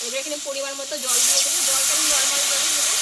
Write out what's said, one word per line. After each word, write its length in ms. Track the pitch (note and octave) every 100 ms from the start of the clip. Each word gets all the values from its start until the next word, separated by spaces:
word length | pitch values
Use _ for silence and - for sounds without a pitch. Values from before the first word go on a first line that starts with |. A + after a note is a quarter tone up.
এবার 140 | A#3+ C4
এখানে 160 | C#4+ D4 D4
পরিমাণ 260 | C#4 C#4 C#4
মতো 140 | C4+ D4+
জল 140 | B3+ - -
দিয়ে 140 | - -
দেবো, 140 | - -
জলটা 260 | - - -
আমি 100 | -
নরমাল 280 | - C5+ - -
জলই 220 | - - -
দেবো। 160 | A#3+ -